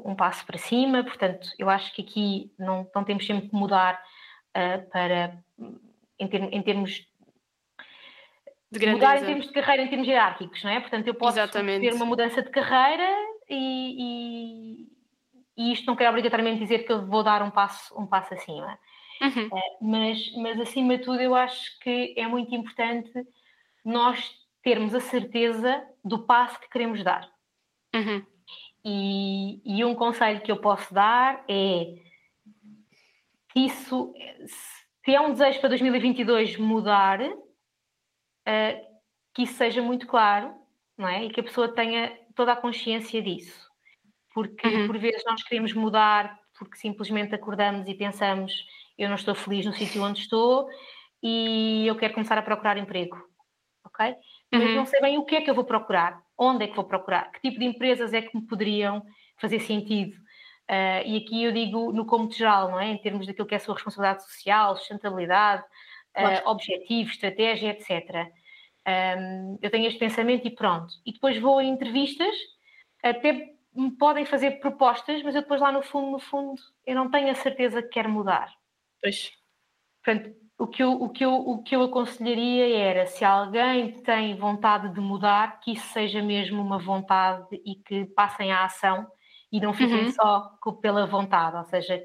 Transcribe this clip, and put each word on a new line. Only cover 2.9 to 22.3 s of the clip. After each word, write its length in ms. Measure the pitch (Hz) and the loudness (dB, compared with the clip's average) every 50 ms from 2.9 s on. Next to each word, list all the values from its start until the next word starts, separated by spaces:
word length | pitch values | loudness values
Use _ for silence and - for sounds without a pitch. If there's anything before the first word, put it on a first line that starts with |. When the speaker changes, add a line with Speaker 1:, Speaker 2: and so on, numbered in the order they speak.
| - | -4
Speaker 1:
não 100 | 196 202 | -4 -2
temos 220 | 202 202 202 - | -2 -4 -4 -2
sempre 220 | - 208 202 196 202 | -2 -4 -4 -4 -4
que 60 | 214 | -2
mudar, 480 | 202 202 190 196 185 185 185 180 - - - - - - - - - _ _ _ | -2 0 2 4 4 4 2 0 -2 -8 -18 -20 -20 -20 -20 -20 -20 _ _ _
eh, 240 | 190 180 180 185 190 | -2 -2 0 -2 -4
para, 680 | 190 185 - 185 180 175 180 175 175 175 175 175 - _ _ - - - - - - - _ _ _ _ _ _ | -6 -6 -4 -2 0 2 2 0 0 -2 -6 -12 -20 _ _ -18 -18 -16 -16 -18 -20 -20 _ _ _ _ _ _
em 100 | 196 196 | -6 -4
termo, 200 | 202 190 196 190 - | -2 -2 -2 -2 -4
em 100 | 202 190 | -2 -2
termos 440 | 214 196 202 196 190 - - - _ _ _ _ _ _ _ _ _ _ _ _ _ _ - - - - - - - - - - _ _ _ _ - - _ _ _ | 0 0 0 -2 -4 -6 -10 -14 _ _ _ _ _ _ _ _ _ _ _ _ _ _ -20 -20 -20 -20 -20 -20 -20 -20 -20 -20 _ _ _ _ -20 -20 _ _ _
Speaker 2:
De 80 | 220 220 220 214 | -4 2 4 4
Speaker 1:
mudar 280 | 220 220 262 269 277 277 | 6 8 8 8 8 6
em 60 | 285 | 4
Speaker 2:
grandeza. 20 | |
Speaker 1:
termos 200 | 294 294 285 - | 0 -2 -2 -4
de 60 | - - | -2 -2
carreira, 300 | 285 277 277 277 262 262 | 0 4 4 4 4 4
em 60 | 262 | 0
termos 200 | 277 269 262 240 | -2 -2 0 4
hierárquicos, 540 | 269 247 220 214 - - 185 175 - - - | 6 6 6 4 2 -2 -10 -12 -12 -8 -4
não 60 | 202 | -2
é? 100 | 208 247 | -2 -2
Portanto, 260 | 247 - - 220 214 | -2 -4 -4 -4 -2
eu 80 | 240 233 | -4 -2
posso 240 | 233 240 240 202 214 | 2 2 2 4 2
Speaker 2:
Exatamente. 400 | 208 202 - 208 202 196 196 196 | 0 0 0 -2 -2 0 0 2
Speaker 1:
ter 140 | 220 240 233 | 2 0 0
uma 140 | 240 240 | 0 0
mudança 360 | 233 240 233 233 233 240 262 254 | 0 2 2 0 0 0 -2 -4
de 80 | - | -2
carreira 560 | - 277 - - 262 254 262 277 311 330 359 381 392 415 415 440 440 440 - _ | -2 -2 0 4 4 6 6 6 4 2 0 0 0 0 -2 -6 -10 -14 -12 _
e, 1300 | 285 269 262 262 262 254 254 262 254 254 247 240 240 240 240 233 233 233 233 226 226 226 220 226 226 226 | -6 -4 -4 -4 -4 -6 -6 -8 -8 -8 -8 -8 -8 -8 -10 -10 -10 -12 -12 -14 -14 -16 -16 -16 -16 -18
e, 100 | 233 - _ _ _ _ _ _ _ _ _ _ _ _ _ | -18 -20 _ _ _ _ _ _ _ _ _ _ _ _ _
e 160 | 226 233 240 240 | -4 -2 -2 -2
isto 140 | - - | -2 -2
não 100 | - 240 | -4 0
quer 120 | - 247 233 | 4 4 4
obrigatoriamente 520 | 226 240 226 233 233 226 226 226 226 220 | 4 4 0 2 0 2 0 0 0 -2
dizer 200 | 220 196 233 220 226 | 0 0 0 0 0
que 80 | - 226 | 0 -2
eu 140 | 214 190 | -2 0
vou 160 | 190 202 220 208 | 0 0 2 4
dar 200 | 214 208 208 208 | 4 4 2 2
um 80 | 202 | 0
passo, 480 | 202 202 202 196 - - - - - - | 2 2 0 0 -2 -10 -18 -14 -10 -10
um 80 | 208 | -4
passo 260 | - 202 190 185 - 185 | 0 0 0 0 -2 -8
acima. 440 | 180 - - 156 151 180 - - - _ _ _ - - - - - 269 | -12 -10 -12 -12 -10 -10 -12 -14 -14 _ _ _ -20 -20 -20 -8 -2 -2
Speaker 2:
Uhum. 300 | 277 - 240 214 214 196 | 0 0 0 -4 -4 -4
Speaker 1:
Eh, 240 | 185 185 - - - 220 | -6 -6 -6 -8 -6 -2
mas, 500 | 214 220 220 220 220 220 220 - - - | -2 0 0 0 0 -2 -4 -8 -10 -8
mas 240 | 240 226 226 226 226 | -8 -6 -4 -4 -4
acima 380 | 240 233 - 269 254 247 247 247 | -6 -4 -2 0 2 2 2 2
de 60 | 254 | 0
tudo 160 | 254 254 240 | -2 -2 0
eu 140 | 254 254 254 | 2 4 4
acho 440 | 254 254 247 - - - - - - | 4 2 2 -2 -8 -12 -14 -16 -8
que 340 | - 254 240 247 247 240 - | -6 -4 -2 -2 -2 -4 -4
é 100 | 233 226 | -6 -4
muito 260 | 233 | -2